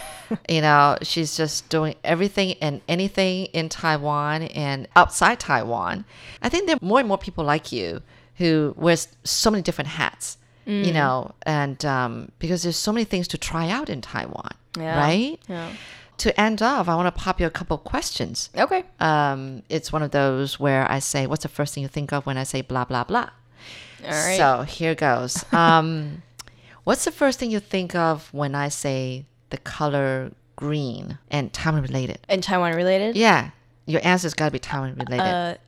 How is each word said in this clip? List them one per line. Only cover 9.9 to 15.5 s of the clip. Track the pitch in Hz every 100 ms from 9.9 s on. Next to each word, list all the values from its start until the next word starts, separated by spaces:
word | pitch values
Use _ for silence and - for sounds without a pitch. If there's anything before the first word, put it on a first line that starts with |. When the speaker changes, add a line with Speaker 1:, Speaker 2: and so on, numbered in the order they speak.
Speaker 1:
hats, | 165 139 - - - _ _ -
you | 202 190
Speaker 2:
Mm. |
Speaker 1:
know, | 160 139 127 - -
and, | - 151 139 131 151
um, | 135 123 117 - -
because | 160 180
there's | 175 160
so | -
many | 220
things | 220 190 175
to | 156
try | - 165 165
out | 233 294
in | 151
Taiwan, | - - 62 - - - _ -
Speaker 2:
Yeah. | 160 160
Speaker 1:
right? | 147 180 262 320
Speaker 2:
Yeah. | -